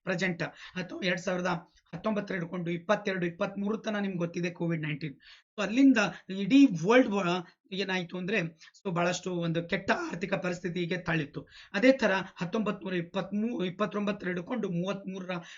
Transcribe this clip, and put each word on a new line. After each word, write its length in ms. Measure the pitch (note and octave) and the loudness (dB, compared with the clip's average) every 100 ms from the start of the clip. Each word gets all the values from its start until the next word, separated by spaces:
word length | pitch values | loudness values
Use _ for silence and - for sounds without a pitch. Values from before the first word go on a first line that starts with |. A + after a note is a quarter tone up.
ಪ್ರೆಸೆಂಟ್ 400 | - F#3 F#3 E3 D3 - - F3+ | -4 0 0 -2 -4 -8 -12 -10
ಅಥವಾ 260 | F3+ E4+ | -8 -4
ಎರಡ್ 180 | F#3 F3+ | -2 -2
ಸಾವಿರದ 480 | G3+ F3+ F3+ F3 - _ _ | -2 -2 -2 -4 -6 _ _
ಹತ್ತೊಂಬತ್ತರ 420 | E3 G#3+ G#3 G3 F#3+ | -6 -4 -2 -2 -4
ಹಿಡ್ಕೊಂಡು 360 | E3+ F3+ E3+ | -4 -6 -4
ಇಪ್ಪತ್ತೆರಡು, 540 | F3 E3+ G#3 G3+ F#3+ F3 | -4 0 0 0 -2 -2
ಇಪ್ಪತ್ಮೂರು 520 | E3+ G3 G3 G3+ A3 | -2 -4 -4 -4 -4
ತನ 220 | A3+ G#3 | -4 -4
ನಿಮ್ಗೆ 180 | G3 F3+ | -2 -2
ಗೊತ್ತಿದೆ 340 | E3+ E3+ F3 | -4 -4 -6
ಕೋವಿಡ್ 300 | F3 E3+ E3 | -4 -2 -2
ನೈನ್ಟೀನ್. 340 | D3+ D3+ D#3 - - - _ - | -4 -6 -8 -12 -20 -20 _ -6
So 60 | |
ಅಲ್ಲಿಂದ 340 | G3 A3+ C#4 A3+ G3 - - | -2 6 8 8 4 0 -8
ಇಡೀ 380 | F#3+ G3 C4+ C#4 E3+ E3+ | -4 6 8 8 6 6
ವರ್ಲ್ಡ್ 240 | B3 A#3+ | 6 6
ವ-, 360 | G3+ F3 F3+ E3+ _ - | 2 2 0 -2 _ -10
ಏನಾಯ್ತು 460 | F#3+ F#3+ F#3 F3 F3+ | -4 -2 -2 -2 -6
ಅಂದ್ರೆ 220 | F3+ G#3+ E3 - - | -2 0 -2 -6 -20
so 180 | - G3+ | -12 -4
ಬಹಳಷ್ಟು 440 | E3+ E3+ F3 F#3+ F3+ | 0 2 0 -2 -2
ಒಂದು 280 | E3+ E3 | 0 0
ಕೆಟ್ಟ 280 | E3 F#3+ G3 | 0 -2 0
ಆರ್ಥಿಕ 420 | - E4+ - F3+ | -2 -2 -6 -4
ಪರಿಸ್ಥಿತಿಗೆ 640 | F#3+ F3+ F3 F3+ E3+ E3+ F3+ | -2 -2 -4 -4 -4 -2 -4
ತಳ್ಳಿತ್ತು. 500 | F3 E3 C#3+ - - - - | -2 -2 -2 -8 -16 -20 -8
ಅದೇ 180 | G3+ B3+ | 4 6
ತರ 200 | C4 G#3+ F#3+ F#3 - | 6 4 2 -2 -6
ಹತ್ತೊಂಬತ್ 480 | F3 A3+ G#3 G3+ | -4 -2 -2 -2
ನೂರ 100 | F#3 | -4
ಇಪ್ಪತ್ಮೂರು, 720 | F3+ E3+ G3 F#3 G#3 A3+ A#3+ F3+ | -4 -4 -6 -4 -2 -2 -2 -4
ಇಪ್ಪತ್ತೊಂಬತ್ತರ 600 | E3+ G#3+ G#3 G#3 G#3 F3 | -2 -4 -2 -2 -2 -4
ಹಿಡ್ಕೊಂಡು 420 | F3+ F3 A#3+ G3 | -4 -4 -4 -2
ಮೂವತ್ಮೂರರ 600 | E3+ F3+ G3 F#3+ F#3+ F3+ F3 E3+ | -2 -2 -4 -6 -10 -8 -8 -10